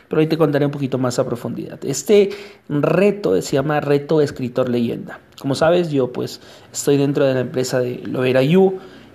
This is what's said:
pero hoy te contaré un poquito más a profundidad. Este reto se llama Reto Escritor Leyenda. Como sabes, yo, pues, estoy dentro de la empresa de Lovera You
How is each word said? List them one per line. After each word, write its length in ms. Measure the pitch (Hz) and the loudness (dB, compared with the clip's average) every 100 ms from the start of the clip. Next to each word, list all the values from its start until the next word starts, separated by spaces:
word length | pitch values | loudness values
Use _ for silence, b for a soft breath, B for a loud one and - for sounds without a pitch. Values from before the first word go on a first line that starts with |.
| _ | _
pero 100 | 165 | 0
hoy 80 | 156 | 0
te 100 | 156 | 2
contaré 280 | 151 143 143 | 0 2 0
un 60 | |
poquito 260 | 143 135 127 | -2 -4 -2
más 200 | 127 120 | -2 -2
a 80 | 127 | -4
profundidad. 580 | 120 120 117 - - | -4 -8 -8 -10 -10
Este 460 | 127 139 - 208 202 B B B - | -8 -6 2 4 4 B B B -6
reto 760 | 147 151 165 202 - 165 185 | -2 2 2 2 2 0 0
se 120 | - | 0
llama 260 | 139 143 147 | -2 0 -2
Reto 420 | 143 143 143 160 | 0 0 2 0
Escritor 480 | 143 - 123 120 123 | 0 -2 -4 -2 0
Leyenda. 520 | 120 120 107 - - - - | 0 -2 -4 -10 -16 -20 -10
Como 140 | 139 131 | -6 2
sabes, 340 | 160 175 170 | 4 4 2
yo, 220 | 143 123 | 0 -2
pues, 300 | - 123 - B B B | -4 -8 -10 B B B
estoy 260 | - - 143 | -4 2 2
dentro 280 | 139 147 139 | 2 2 2
de 80 | |
la 60 | 131 | 0
empresa 400 | 123 127 127 131 | -2 -4 -2 -2
de 220 | 123 127 - | -2 -6 -6
Lovera 380 | 127 127 127 | -2 2 2
You 340 | 135 185 190 190 B B B | 4 4 4 0 B B B